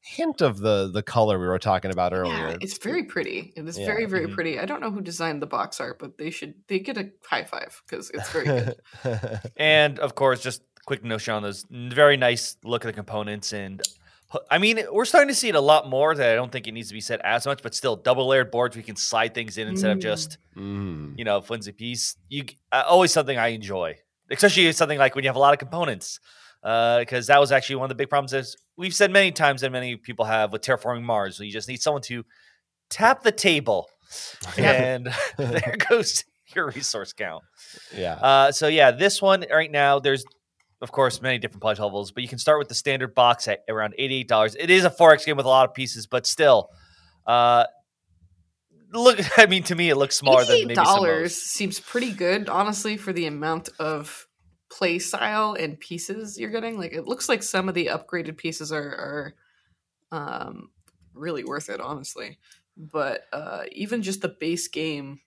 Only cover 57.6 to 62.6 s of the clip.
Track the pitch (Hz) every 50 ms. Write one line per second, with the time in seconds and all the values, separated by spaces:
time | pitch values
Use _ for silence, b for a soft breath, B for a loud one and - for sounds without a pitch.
57.6 | 185 190 175 175 170 - - 165 - - - 175 160 151 160 - - 165 160 -
58.6 | 156 151 156 151 143 143 139 - - 143 143 147 143 147 - _ _ _ _ _
59.6 | _ _ _ _ _ _ _ _ _ _ 170 160 147 - 58 - - - - -
60.6 | - _ _ _ _ _ _ _ _ _ _ - 147 170 165 139 117 - 135 147
61.6 | 151 - - - - - 147 139 131 - - - - 95 - _ b b b b